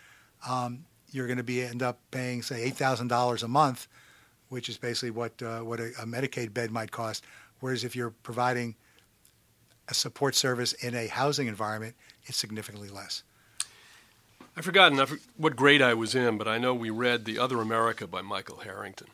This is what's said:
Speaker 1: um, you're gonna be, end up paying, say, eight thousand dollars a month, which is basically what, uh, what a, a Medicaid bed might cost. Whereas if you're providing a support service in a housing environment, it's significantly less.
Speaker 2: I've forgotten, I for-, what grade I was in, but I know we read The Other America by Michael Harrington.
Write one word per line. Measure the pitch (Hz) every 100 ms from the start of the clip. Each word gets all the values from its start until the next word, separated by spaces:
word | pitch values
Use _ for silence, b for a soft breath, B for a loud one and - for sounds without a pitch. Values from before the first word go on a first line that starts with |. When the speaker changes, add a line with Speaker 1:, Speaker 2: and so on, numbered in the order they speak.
| b b b b 123
Speaker 1:
um, | 127 123 123 165 _ _
you're | 135 123
gonna | 123
be, | 120 123
end | 123 120
up | 127 120 _
paying, | 131 127 123
say, | 117 120
eight | 123 131
thousand | 135 123 123
dollars | 120 123 113
a | 117
month, | 135 147 123 - b b b b b _
which | 127 117
is | 110
basically | 120 117 123
what, | 113 117 -
uh, | 117 113
what | 113 117
a, | 117 -
a | 113
Medicaid | 120 135 - 117
bed | 113 113
might | 113 107
cost. | - 113 107 B B B _
Whereas | 131 127
if | 120 123
you're | 120
providing | - - 117 123 123 117 110 b b b _ _ _ _ _ _ _ -
a |
support | - 123 - 139 -
service | 135 123 123
in | - 123
a | 120 110
housing | - 139 139 123
environment, | 101 107 107 110 - b b -
it's | -
significantly | 104 107 104 104 101
less. | 98 98 - - B B B B B B B B B _ _ - -
Speaker 2:
I've | 170
forgotten, | 185 180 139
I | 135
for-, | 147 - -
what | 156 123
grade | 143 147
I | 127
was | 117 110
in, | 127 120 107
but | 107
I | 110
know | 127
we | 123 113
read | 110 123 120 107
The | 110
Other | 127 123
America | 110 113 113 110 95
by | 92
Michael | 98 98 - -
Harrington. | 107 98 101 92 -